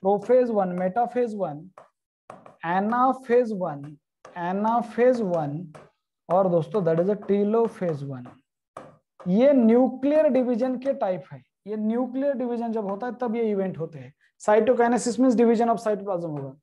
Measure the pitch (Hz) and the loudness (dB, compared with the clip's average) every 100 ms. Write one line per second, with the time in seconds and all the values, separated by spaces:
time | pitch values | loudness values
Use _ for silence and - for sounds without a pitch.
0 | 190 202 196 254 254 214 185 180 185 202 | 0 -2 2 2 2 0 -2 -2 -2 -2
1 | 240 247 240 214 175 147 180 - - _ | -4 -2 -4 -4 -8 -8 -16 -20 -20 _
2 | _ _ _ - - _ 165 180 208 240 | _ _ _ -20 -20 _ -4 -2 0 2
3 | 262 254 - 240 240 214 180 143 143 147 | 0 0 0 2 2 -2 -6 -8 -12 -18
4 | _ _ - - 175 190 214 233 226 - | _ _ -18 -8 -4 -2 0 0 -2 2
5 | 247 247 208 170 147 147 175 - - _ | 2 2 0 -2 -4 -6 -12 -18 -20 _
6 | _ _ _ 175 190 175 156 - 165 165 | _ _ _ 2 2 2 0 -2 0 0
7 | 180 202 - 202 208 226 226 220 180 151 | 0 -2 -2 0 2 0 0 -2 -6 -6
8 | 139 131 123 - _ _ _ - - _ | -8 -12 -14 -20 _ _ _ -20 -20 _
9 | _ _ 185 190 262 277 220 240 254 254 | _ _ -2 4 6 6 6 6 4 0
10 | 269 302 311 254 247 240 254 254 262 269 | 0 2 4 2 0 0 -2 -4 -4 -4
11 | 208 180 - 131 _ _ 190 214 214 233 | -2 -4 -8 -20 _ _ -12 -6 -4 -2
12 | 254 254 277 269 247 240 233 220 196 196 | -4 -4 -4 -2 -4 -4 -6 -6 -6 -6
13 | 247 247 247 226 226 202 190 143 160 143 | -8 -6 -4 -2 -2 -2 -4 -6 -10 -12
14 | 127 _ _ _ - 214 220 240 233 240 | -20 _ _ _ 2 4 4 4 4 2
15 | - 208 262 226 233 226 233 226 226 208 | -2 2 4 6 4 4 2 0 -2 -4
16 | 202 185 170 147 135 135 | -4 -6 -6 -8 -10 -14